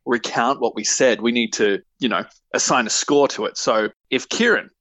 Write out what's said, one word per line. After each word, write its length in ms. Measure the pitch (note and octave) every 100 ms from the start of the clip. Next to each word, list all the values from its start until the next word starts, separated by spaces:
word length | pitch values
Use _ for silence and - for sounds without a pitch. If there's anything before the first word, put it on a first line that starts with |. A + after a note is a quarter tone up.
| -
recount 540 | A#2+ - C#3 A#2+ C#3
what 160 | A#2 G#2+
we 80 |
said, 360 | G#2 - D#3+ G#2
we 120 | A#2
need 200 | A#2+ A2
to, 280 | - G#2 F#2+ - _
you 100 | B2+
know, 160 | F#2 - _ _
assign 320 | C#3+ - C3 G#2+
a 40 |
score 360 | - - C#3+ C#3
to 200 | - G#2
it. 120 | -
So 300 | - A2 G#2 - _
if 180 | B2+ -
Kieran 420 | - A#3 D3 - _